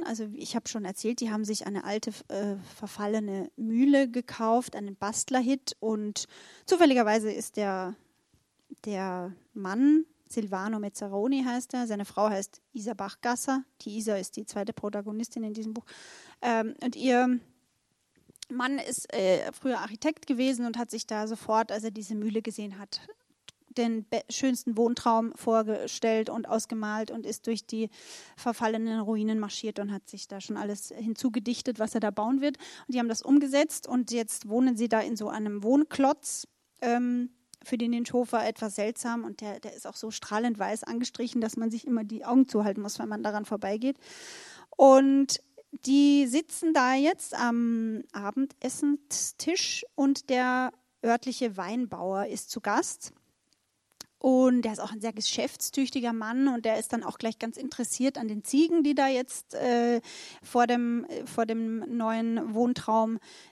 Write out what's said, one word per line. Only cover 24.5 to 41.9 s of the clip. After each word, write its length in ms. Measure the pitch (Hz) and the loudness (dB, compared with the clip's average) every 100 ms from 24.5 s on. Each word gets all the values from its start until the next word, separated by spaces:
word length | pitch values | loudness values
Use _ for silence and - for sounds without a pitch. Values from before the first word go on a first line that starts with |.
| 247 - 220 | 0 -2 2
Wohntraum 560 | 233 240 240 226 226 | 2 2 2 4 2
vorgestellt 960 | - - 226 214 214 - - 226 220 220 | -4 2 2 2 -2 -4 -2 2 2 0
und 180 | 233 - | -4 -2
ausgemalt 640 | 220 - 226 214 214 220 | -2 -2 -6 -4 -4 -6
und 160 | 226 - | -8 -8
ist 200 | - - | -8 -4
durch 180 | 220 - | -4 -4
die 220 | 220 220 - - - - - | -6 -6 -8 -20 -20 -20 -8
verfallenen 640 | 247 220 220 220 226 220 | -6 0 0 0 -2 -2
Ruinen 380 | 208 220 214 220 | -2 -2 0 -2
marschiert 380 | 208 - 220 208 | -4 -6 -8 -6
und 120 | 202 | -6
hat 160 | 196 - | -6 -10
sich 200 | 196 - | -16 -14
da 120 | 196 | -14
schon 160 | - 208 | -8 -6
alles 360 | 208 202 - - | -6 -6 -10 -8
hinzugedichtet, 840 | 226 220 262 226 214 240 - 220 | -6 -2 -2 -2 -4 -4 -4 -2
was 140 | 214 | -2
er 60 | 226 | 0
da 100 | 208 | -2
bauen 280 | 202 214 269 | -2 0 2
wird. 160 | 285 277 - - - | 0 -4 -12 -20 -6
Und 80 | |
die 40 | 254 | -2
haben 80 | 233 | 0
das 140 | 226 | -2
umgesetzt 640 | - 285 277 277 311 - - | 6 6 6 2 2 0 -2
und 220 | 247 226 | -2 0
jetzt 360 | 233 220 - 208 | -2 -4 -6 -2
wohnen 280 | 226 262 220 | 2 4 4
sie 120 | 233 | 2
da 120 | 220 | 2
in 160 | 208 226 | 0 -4
so 120 | 214 | -4
einem 340 | 214 214 208 | -4 -4 -4
Wohnklotz, 840 | 208 277 311 - 269 311 - - - _ _ - | 4 4 4 4 2 2 -4 -10 -12 _ _ -6
ähm, 500 | 247 240 247 247 247 _ _ - | 0 2 2 -2 -4 _ _ -20
für 140 | - 233 | -6 -2
den 120 | 233 | 0
Ninchofer 560 | 240 233 247 240 233 214 | -2 0 -2 0 0 -2
etwas 300 | 226 214 196 | -4 -6 -4
seltsam 480 | 208 233 240 233 | -4 -4 -4 -4
und 160 | 226 202 | -6 -10
der, 180 | 214 196 | -12 -12
der 140 | 214 | -12
ist 140 | - - | -14 -14
auch 80 | - | -12
so 160 | 220 | -12
strahlend 440 | - - 208 240 208 | -12 -4 -2 0 -2
weiß 280 | 196 220 | -4 -4
angestrichen, 560 | - 233 240 - 240 247 | -6 -4 -4 -4 -4 -2
dass 160 | 220 226 | -2 -2
man 120 | 226 | -4
sich 160 | 226 | -4
immer 200 | - | -2